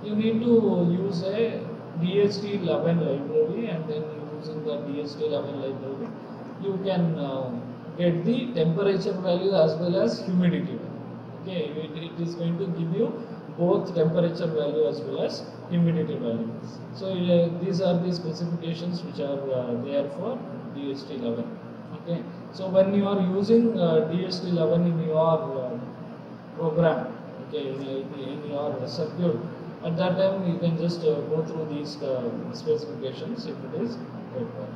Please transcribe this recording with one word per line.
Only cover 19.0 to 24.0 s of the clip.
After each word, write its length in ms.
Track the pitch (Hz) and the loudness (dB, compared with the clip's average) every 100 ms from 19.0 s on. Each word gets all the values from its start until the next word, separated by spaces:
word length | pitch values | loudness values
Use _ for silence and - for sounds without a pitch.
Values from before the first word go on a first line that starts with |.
which 160 | 143 139 | -6 -4
are, 200 | 139 139 135 | -2 -2 0
uh, 300 | 131 120 120 | -2 0 -2
there 260 | 135 143 139 | 0 0 0
for 260 | - 196 247 - - - 139 | -2 -4 -4 -6 -10 -10 -6
D 160 | 143 | -6
H 160 | 127 - | -6 -6
T 80 | 120 | -4
eleven. 420 | 117 117 113 - - - - 160 | -2 -2 -4 -8 -12 -14 -12 -12
Okay, 200 | 175 170 - - - | -4 -4 -4 -10 -12
so 140 | - 190 | -8 2
when 240 | 185 196 | 6 6
you 140 | 202 196 | 6 4
are 140 | 196 | 4
using, 560 | 180 185 202 226 233 190 | 4 2 6 6 6 4
uh, 280 | 170 160 | 4 4